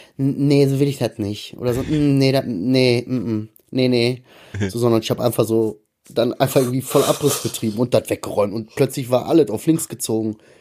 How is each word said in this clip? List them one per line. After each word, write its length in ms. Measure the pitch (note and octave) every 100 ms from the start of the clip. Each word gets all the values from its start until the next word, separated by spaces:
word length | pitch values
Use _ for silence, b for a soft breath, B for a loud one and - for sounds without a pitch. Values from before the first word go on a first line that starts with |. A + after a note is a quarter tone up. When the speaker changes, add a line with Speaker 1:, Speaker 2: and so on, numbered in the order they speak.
| B B
Speaker 1:
„N-, 300 | C#3 - C#3+
nee, 180 | C#3+ C#3
so 140 | C3+
will 80 | C#3+
ich 100 | C3+
das 180 | A2+ -
nicht.“ 380 | G2+ G#2 - -
Oder 160 | B2
so, 120 | B2
„Mm, 340 | C3 D3+ D3 C#3
nee, 140 | C3+
das, 100 | C3 B2
nee, 560 | G2 A#2 C3 B2+ A#2+ A#2+
mm, 80 |
mm, 340 | B2+ G2+ G#2+ A2 _ _
nee, 160 | C3 B2+
nee.“ 340 | B2 A#2+ B2+ - B B
Speaker 2:
<laughs> 140 | G2+ G2+
Speaker 1:
So, 120 | A#2
sondern 200 | A#2+ A2+
ich 60 | -
hab 80 | B2
einfach 240 | A#2+ -
so, 340 | A2+ A2+ A2 - _ _ -
dann 220 | - A#2+
einfach 280 | - C3 C#3+
irgendwie 220 | B2 C3
voll 220 | - C#3+
Abriss 400 | C#3 D3 C#3+ -
betrieben 340 | A#2 - A2+ G#2
und 160 | B2
das 160 | A2+ -
weggeräumt 420 | G#2 - G#2 G2+
und 200 | A2 G#2+
plötzlich 340 | - C3+ C#3+ A#2+
war 180 | B2 D#2
alles 240 | E3 D3+
auf 160 | D#3+ D#3+
links 200 | D#3+ -
gezogen. 480 | A#2 - A2+ A2 G#2 b b